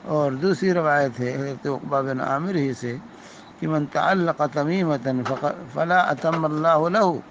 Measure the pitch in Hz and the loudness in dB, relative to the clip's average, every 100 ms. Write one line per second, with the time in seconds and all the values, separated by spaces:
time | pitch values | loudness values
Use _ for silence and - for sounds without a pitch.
0 | - 151 143 131 180 175 190 175 156 147 | -2 0 0 0 0 2 2 2 4 4
1 | 139 120 123 135 139 131 143 135 - 139 | 2 0 -4 -4 -6 -6 -6 -6 -2 -2
2 | 135 131 131 135 175 185 139 123 123 123 | 0 -2 -2 -2 -2 -2 -2 -2 -6 -8
3 | - - - - - - 160 156 147 156 | -12 -20 -20 -20 -20 -8 -2 -2 0 0
4 | - 190 170 156 147 147 147 185 170 143 | 2 2 2 0 0 0 0 0 0 0
5 | 127 127 123 131 143 160 170 139 165 180 | 0 -2 -2 -2 -2 -4 -8 -4 2 2
6 | 175 139 165 165 156 151 160 160 160 196 | 2 0 0 0 -2 0 2 4 4 2
7 | 196 143 - | 2 0 -6